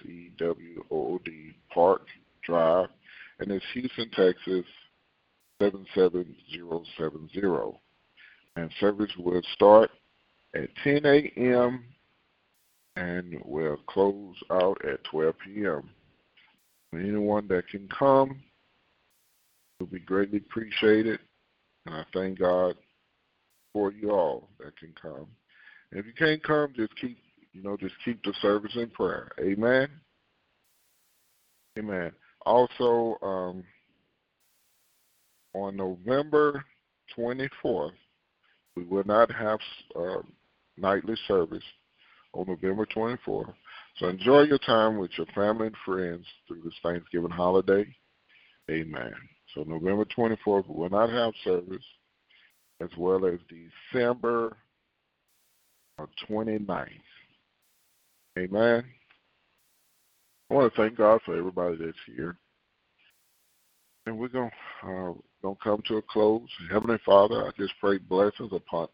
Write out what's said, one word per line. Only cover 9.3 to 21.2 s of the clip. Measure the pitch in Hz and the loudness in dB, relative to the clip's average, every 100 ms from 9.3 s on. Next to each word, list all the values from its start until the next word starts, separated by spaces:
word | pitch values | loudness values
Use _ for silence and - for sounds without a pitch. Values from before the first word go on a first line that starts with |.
| 90 - | -2 -2
start | - 98 107 113 - _ _ _ _ _ | 6 10 10 8 2 _ _ _ _ _
at | - 73 - | -10 -10 -6
ten | 143 143 147 | 0 2 6
A | 143 143 - | 4 4 -2
M | 123 123 123 127 120 _ _ _ _ _ _ _ _ _ _ - | 2 2 2 -2 -12 _ _ _ _ _ _ _ _ _ _ -8
and | 87 87 87 80 - | -6 -6 -8 -12 -8
will | 76 80 73 - | -2 -2 -4 -4
close | 95 98 101 101 87 - | 2 2 0 -8 -16 -2
out | 92 90 98 76 | 2 2 0 -4
at | 67 - | -8 -6
twelve | 76 80 80 95 | -2 0 -2 -8
P | 104 101 | -6 -4
M. | 76 69 - _ _ _ _ _ _ _ _ _ | -4 -8 -20 _ _ _ _ _ _ _ _ _
Anyone | 82 98 104 104 104 104 | -8 -4 -2 0 0 0
that | 90 - | -2 -2
can | 101 98 - | -10 -12 0
come | 139 135 135 135 - _ _ _ _ _ _ _ _ _ _ _ _ - | 4 6 4 -2 -18 _ _ _ _ _ _ _ _ _ _ _ _ -12
will | 90 | -12
be | 92 | -12
greatly | 82 95 101 104 | -4 0 0 -2
appreciated, | - - 110 - 110 107 110 107 | -6 -10 -8 0 4 4 2 -4